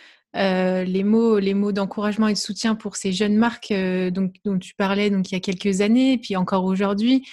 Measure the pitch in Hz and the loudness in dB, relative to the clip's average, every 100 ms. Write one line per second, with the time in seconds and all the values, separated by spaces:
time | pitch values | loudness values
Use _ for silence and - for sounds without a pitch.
0 | - _ _ - 196 185 185 185 185 185 | -20 _ _ -2 0 2 2 0 -2 0
1 | 202 226 233 214 196 196 202 202 196 - | 2 2 4 2 2 0 0 -2 -4 -2
2 | 208 202 214 208 - 202 233 220 202 - | -2 0 0 0 -4 -4 -2 -2 -6 -6
3 | 196 185 208 208 233 233 - 202 185 185 | -4 -2 2 2 2 -2 -4 -2 0 0
4 | 185 180 190 - 208 190 - - 196 196 | -2 -2 -4 -4 -4 -4 -6 -4 -2 0
5 | 208 196 185 185 185 185 202 190 208 233 | 0 0 -2 -4 -4 -4 -2 0 2 4
6 | 262 254 - 190 185 196 185 190 202 202 | 4 2 -2 -2 0 0 0 0 0 0
7 | 233 262 262 | 2 2 0